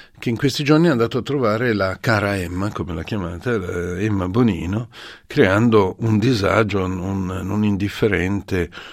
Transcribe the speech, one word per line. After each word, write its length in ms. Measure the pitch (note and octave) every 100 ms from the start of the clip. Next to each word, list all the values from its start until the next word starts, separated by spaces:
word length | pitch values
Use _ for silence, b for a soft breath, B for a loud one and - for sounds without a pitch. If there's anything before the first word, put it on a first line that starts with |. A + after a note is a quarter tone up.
| B -
che 120 | B2+
in 60 | A2
questi 260 | C#3 -
giorni 240 | C#3+ D#3 F3
è 40 |
andato 280 | A#2+ A2+ B2
a 40 |
trovare 500 | G#2+ C#3 A2+ A2 B2
la 260 | G#2 F#2+ F#2
cara 380 | B2 G#2 G2+ G2
Emma, 320 | F2 F2+ G#2
come 240 | - E2+
l'ha 80 | E2
chiamata, 560 | - A2 E2+ F2 B2 A2+
la 400 | F2+ F2+ F2 F2+
Emma 300 | G#2+ G2 F2+
Bonino, 600 | A2 A#2+ E2 E2+ G#2+ A#2 B B B -
creando 680 | D3+ G2+ G2+ A#2+ A2 F#2+ -
un 180 | A2+ G#2+
disagio 680 | A#2+ A2+ F#2+ G2 G#2 G2 F#2
non, 400 | F#2 F#2 G2 F#2
non 380 | F#2 F#2 G#2
indifferente 1040 | G#2 G2 G2+ - A2 F2+ F2+ G2+ - F#2 D#2+ B B